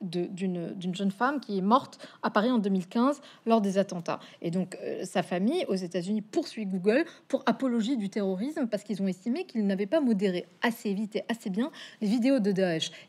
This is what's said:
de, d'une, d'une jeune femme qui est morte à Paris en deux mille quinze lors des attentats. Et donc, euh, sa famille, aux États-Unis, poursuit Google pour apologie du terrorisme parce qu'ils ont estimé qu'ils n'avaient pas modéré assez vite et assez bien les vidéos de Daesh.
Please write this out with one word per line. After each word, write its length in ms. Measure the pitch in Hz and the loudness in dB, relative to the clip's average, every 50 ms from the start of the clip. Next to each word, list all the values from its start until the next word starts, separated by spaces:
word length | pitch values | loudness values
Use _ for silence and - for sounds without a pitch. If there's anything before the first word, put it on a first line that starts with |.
de, 240 | 202 175 165 180 175 | -10 -6 -4 -4 -4
d'une, 480 | - 190 170 196 185 175 175 165 - - | -4 -4 -4 -4 -2 -2 -4 -6 -6 -8
d'une 220 | 196 170 185 170 | -6 -6 -6 -4
jeune 160 | 190 196 196 | -2 -2 -2
femme 300 | 196 - 240 269 302 269 | 0 2 0 0 0 0
qui 160 | 226 - 202 190 | -4 -4 -2 0
est 40 | |
morte 380 | 185 202 233 277 269 - - - - - - - - | 4 6 4 4 4 2 -10 -18 -20 -20 -8 -4 -2
à 80 | 233 | 0
Paris 180 | 226 214 202 247 | 2 2 4 4
en 80 | 254 233 | 4 2
deux 120 | 196 202 | 2 2
mille 180 | 196 190 175 - | 2 0 0 0
quinze 340 | - 233 240 277 294 - - - - - - | 0 2 4 4 2 0 -6 -18 -20 -6 0
lors 140 | 226 226 226 | 2 4 4
des 180 | 202 202 180 196 | 4 4 4 2
attentats. 420 | 190 - 185 175 170 - 147 - - - - - | 2 0 -2 -6 -4 -4 -4 -6 -6 -12 -12 -8
Et 80 | - 170 | -4 -2
donc, 280 | 165 185 175 185 - - | 0 0 -2 -2 -4 -8
euh, 220 | - 135 147 - 180 | -8 -6 -6 -6 -6
sa 200 | 180 - 196 170 | -4 -2 -2 -2
famille, 420 | - 190 175 196 233 330 370 - - | 0 0 0 2 2 2 0 0 0
aux 80 | 202 | -2
États-Unis, 460 | 185 185 170 180 185 170 190 214 214 | -2 -2 -4 -4 -4 -2 -2 -2 -4
poursuit 440 | 202 - - 349 294 - - 220 214 | -4 -4 -2 -4 -4 -4 -4 -8 -6
Google 400 | 190 190 185 175 208 226 285 339 - - - - - | -4 -4 0 2 4 4 4 2 0 -4 -16 -8 -4
pour 160 | - - - | -4 0 2
apologie 520 | 247 226 - 262 262 240 233 202 233 285 233 | 0 0 2 0 0 0 0 0 0 0 -2
du 120 | 196 190 | -2 -4
terrorisme 580 | - 220 202 190 190 185 220 285 311 339 262 226 | -2 -2 -2 0 -2 -2 -4 -4 -4 -2 -2 -2
parce 160 | - 196 - | -2 -4 -4
qu'ils 200 | - 214 180 196 | -4 -4 -2 -2
ont 40 | 190 | -2
estimé 360 | 180 - - 240 240 349 370 | -2 -2 -2 -4 -2 -2 -4
qu'ils 240 | - - 226 208 196 | -4 -4 -2 0 0
n'avaient 180 | 196 185 208 | 0 0 0
pas 140 | - 320 330 | 0 0 2
modéré 480 | 285 240 220 190 208 196 180 180 - - - _ - | 2 2 2 2 2 0 0 -2 -4 -8 -6 _ -2
assez 300 | 240 233 - - 214 196 | -2 -2 -2 -4 -4 -2
vite 240 | 190 220 202 - 196 | -2 -2 -4 -4 -6
et 80 | - - | -4 -4
assez 220 | 233 - - 208 | -6 -4 -4 -4
bien 200 | 180 202 254 320 - - - - - - | -2 -2 -2 -4 -4 -10 -18 -18 -10 -4
les 60 | 220 196 | 0 0
vidéos 320 | 220 254 220 269 277 262 | 2 4 4 4 4 4
de 120 | 196 208 196 | 4 2 2
Daesh. 380 | 185 190 180 165 160 - - - - - | 2 2 2 2 0 -2 -6 -8 -12 -10